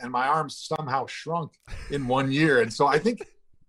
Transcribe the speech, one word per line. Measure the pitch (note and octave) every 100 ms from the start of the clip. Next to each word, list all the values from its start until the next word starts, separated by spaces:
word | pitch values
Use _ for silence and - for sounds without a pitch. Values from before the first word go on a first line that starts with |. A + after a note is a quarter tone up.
and | B2
my | B2 C3+
arms | D#3 D3 -
somehow | - D#3 C#3+ C3 -
shrunk | - D3+ E3+ D3+ - - - -
in | C#3+ B2
one | C3 C3+
year. | C3+ D#3 B2+
And | A2
so | A2 C#3+
I | D3
think | G3+ A#3 - _ _ _